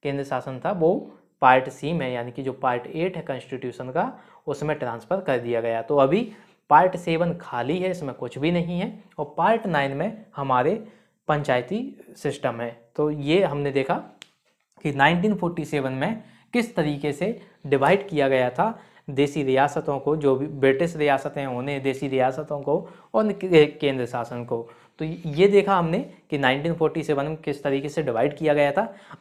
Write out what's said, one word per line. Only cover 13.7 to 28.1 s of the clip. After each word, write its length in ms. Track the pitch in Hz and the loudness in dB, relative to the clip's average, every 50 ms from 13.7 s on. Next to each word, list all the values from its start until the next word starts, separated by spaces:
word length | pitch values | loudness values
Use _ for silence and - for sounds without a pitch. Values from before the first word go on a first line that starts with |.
देखा 240 | 135 139 - - 185 - - - - _ - _ _ _ _ _ _ _ _ _ _ - - | 0 0 0 0 -2 -4 -4 -12 -20 _ -20 _ _ _ _ _ _ _ _ _ _ -8 -6
कि 80 | 151 | -4
नाइनटीन 440 | 139 139 139 156 175 175 196 214 202 | 2 4 6 6 6 4 2 0 0
फ़ोर्टी 300 | - 175 170 175 165 147 | 0 -2 -2 -2 -4 -6
सेवन 280 | - 156 143 131 131 131 | -4 -2 -2 -2 -2 -2
में 300 | 131 147 208 226 - - - - _ _ _ - | -2 -2 -2 -4 -6 -10 -18 -20 _ _ _ -2
किस 220 | 240 226 233 - | -2 -2 0 0
तरीके 360 | 185 151 151 147 143 151 147 143 | 0 0 0 -2 -2 -2 -4 -2
से 280 | - 175 214 233 - - - _ _ - | -2 -4 -4 -4 -8 -12 -20 _ _ -2
डिवाइड 400 | 139 139 131 139 151 190 196 196 - | 0 2 4 6 6 4 4 2 -2
किया 180 | 160 147 139 | 0 2 2
गया 220 | 135 135 131 123 123 | 4 4 4 2 2
था 300 | 127 160 196 226 226 - - - _ - - 151 | 0 0 0 0 -2 -6 -18 -20 _ -20 -14 -6
देसी 340 | 135 131 147 139 - 156 139 | 0 0 0 0 0 -2 0
रियासतों 560 | 131 131 131 143 139 - 165 156 156 139 135 | 2 4 4 4 4 2 -2 -2 -2 -4 -2
को, 160 | - 147 156 | 0 -2 0
जो 200 | 156 143 139 131 | 2 4 2 2
भी 120 | 131 143 | 2 0
ब्रिटिश 480 | 160 151 135 135 135 135 135 170 170 170 | -6 -2 2 4 4 4 4 0 -2 -2
रियासतें 460 | 151 147 143 139 135 - 147 - 147 | 0 2 2 2 2 0 -6 -6 -6
हैं 60 | 139 | -6
उन्हें, 340 | 131 123 123 127 143 143 135 135 | -4 -4 -4 -4 -4 -4 -2 -2
देसी 240 | 135 131 135 143 | -2 -2 -2 -4
रियासतों 520 | 135 131 131 127 131 135 156 151 - 151 143 | -2 0 2 2 2 0 -4 -8 -8 -8 -6
को 280 | 135 143 156 202 - - - - - - - | 0 0 0 0 0 -6 -18 -20 -14 -2 0
और 180 | 220 214 214 | 0 2 2
के-, 480 | 196 202 185 185 175 156 151 147 147 - | -2 -2 0 6 6 6 6 6 2 -2
केंद्र 260 | 151 139 131 127 120 | -2 -2 0 -2 -4
शासन 380 | 113 - 120 117 - 127 120 120 | -4 -4 -6 -6 -6 -8 -10 -6
को। 260 | 120 123 117 117 - - - - _ _ - | -6 -6 -6 -6 -10 -18 -20 -20 _ _ -10
तो 60 | 160 | -8
ये 420 | 160 165 170 170 160 143 160 190 | -8 -8 -8 -8 -6 2 4 4
देखा 300 | 202 202 196 196 196 196 | 6 6 4 4 4 2
हमने 220 | 180 170 160 170 233 277 - - - _ - | 2 2 0 0 -2 -4 -6 -14 -20 _ -6
कि 80 | 151 | -4
नाइनटीन 360 | 139 139 127 131 143 151 170 160 | 2 2 2 2 2 0 -2 0
फ़ोर्टी 300 | 160 160 151 - 165 143 | 2 0 0 0 -2 -2
सेवन 220 | 151 147 135 143 | -2 -2 0 0
में 100 | 151 160 | -4 -6
किस 260 | 156 - 156 139 - - | -6 -6 -6 -6 -2 -2
तरीके 260 | 143 139 139 139 143 | -2 0 0 -2 -4
से 140 | - 170 147 | -4 -4 -2
डिवाइड 340 | 131 | -2